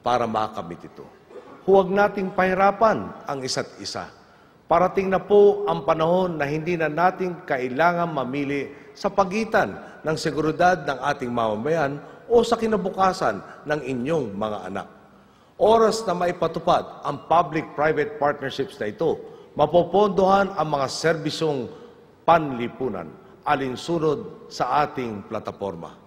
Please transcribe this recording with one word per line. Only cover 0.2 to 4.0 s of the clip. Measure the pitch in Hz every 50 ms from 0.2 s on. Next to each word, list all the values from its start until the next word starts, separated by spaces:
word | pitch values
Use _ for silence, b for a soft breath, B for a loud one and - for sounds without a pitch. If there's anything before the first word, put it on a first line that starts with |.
| 120
makamit | 113 110 110 110 107 - 104 87 87 85 - - 78
ito. | - - 69 - - - - _ - - - - - - - -
Huwag | 190 190 185 175 196
nating | 202 202 208 202 208 190 185 -
pahirapan | - 185 185 185 185 196 202 196 - 233 220 190 117 95 - - - - -
ang | 143 135 127
isa't | 131 - 139 120 - -
isa. | - 101 - - 101